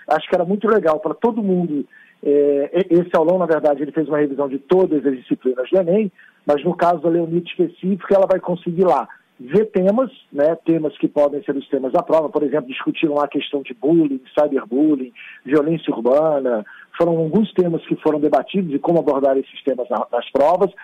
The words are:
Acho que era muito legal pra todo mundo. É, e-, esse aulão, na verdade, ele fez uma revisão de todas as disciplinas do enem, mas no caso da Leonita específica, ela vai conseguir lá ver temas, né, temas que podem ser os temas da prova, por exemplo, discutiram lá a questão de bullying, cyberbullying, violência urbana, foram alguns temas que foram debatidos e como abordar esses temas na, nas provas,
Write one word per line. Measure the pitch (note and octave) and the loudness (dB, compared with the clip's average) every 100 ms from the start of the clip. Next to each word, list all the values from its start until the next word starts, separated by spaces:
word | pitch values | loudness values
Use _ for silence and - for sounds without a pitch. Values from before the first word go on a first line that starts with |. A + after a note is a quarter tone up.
| - | -4
Acho | D#3 - | -4 -2
que | F3+ | -2
era | E3+ | 0
muito | G#3 G#3 | -2 0
legal | G#3+ D#3+ D#3 | 2 2 0
pra | D#3+ D3+ | -2 -2
todo | A#3 A3+ | -2 0
mundo. | G3+ F3+ E3+ D3 - - _ _ | 0 0 0 -4 -6 -12 _ _
É, | D3 C#3+ C#3+ C#3+ C#3+ F3 F#3+ | 0 2 4 2 0 -2 2
e-, | E3+ | 2
esse | F3 F3+ | 2 0
aulão, | D#3+ F#3 | 2 2
na | E3+ | 2
verdade, | D3+ D3+ C#3 | 0 0 0
ele | D3 | -4
fez | D#3+ C#3+ | -4 -2
uma | D3+ | 0
revisão | D3 C3+ C#3+ | -2 -2 -4
de | C3+ | -4
todas | - F#3 F3+ D3+ | 0 2 2 0
as | C3+ C3 | -2 -4
disciplinas | - - B2+ B2+ B2+ | -4 -4 -2 -4 0
do | F#3 | 0
enem, | E3+ G3+ G#3 - - _ - | 2 0 0 -6 -20 _ -2
mas | D3 | -2
no | D3+ E3+ | 0 0
caso | F3 E3+ | 0 0
da | E3+ | 0
Leonita | E3+ E3 E3+ F3 | 0 0 -4 -4
específica, | - E3 - F#3 F#3+ - | -4 -4 -4 -4 -4 2
ela | G3 F#3 | 2 4
vai | F#3+ | 0
conseguir | - F3 F3+ E3+ | -2 -6 -4 0
lá | F#3 C#3+ A2+ - _ - | 2 2 0 -10 _ -20
ver | B2 F3 A3+ | -2 0 2
temas, | G3+ F#3 A3 C4 - _ | 2 2 2 0 -4 _
né, | C#3 D3 E3 | 0 0 0
temas | - E3 D3+ - | 0 0 0 -4
que | D3+ | -4
podem | D3 C#3+ C#3+ | 2 0 0
ser | - C#3 | -6 -6
os | - | -4
temas | C#3 C3 | -4 -2
da | F3 | -2
prova, | E3+ D#3 D3 | 0 0 0
por | D3+ | -2
exemplo, | D3 D3 C3 | -2 -2 -4
discutiram | B2+ - - D#3 D3 | -8 -6 -2 -2 0
lá | C#3+ | -2
a | |
questão | D3 - C#3+ | -4 -6 -8
de | C3 | -8
bullying, | B2+ C#3 E3+ D3+ C3+ - | -4 2 2 2 -2 -6
cyberbullying, | - D3+ C3 A2 B2 D#3 C#3+ B2+ - - - | 0 0 0 -2 0 2 0 -4 -16 -20 -16
violência | - D3+ D3 E3 - | -2 0 0 -2 -4
urbana, | - A#2 C#3 D#3 D3 C3 A2+ G#2 - - - | -4 0 2 2 0 -2 -4 -6 -16 -12 -2
foram | E3+ E3 | 0 0
alguns | D#3+ F#3 G#3+ | 0 0 0
temas | - F3 D#3+ - | 0 0 -2 -4
que | - | -4
foram | D#3 D3+ | -2 0
debatidos | D3 C#3+ - F#3+ F3 | 2 0 -2 -4 -4
e | C#3 | -4
como | - E3+ | 0 0
abordar | D3 C3+ C#3 C3+ | 2 0 2 0
esses | C3 - | -2 -6
temas | - B2 A#2+ | -6 -4 -4
na, | A2+ - | -4 -4
nas | A#2+ - | -6 -2
provas, | C3+ C#3+ F3+ F#3+ - | 0 2 2 0 -4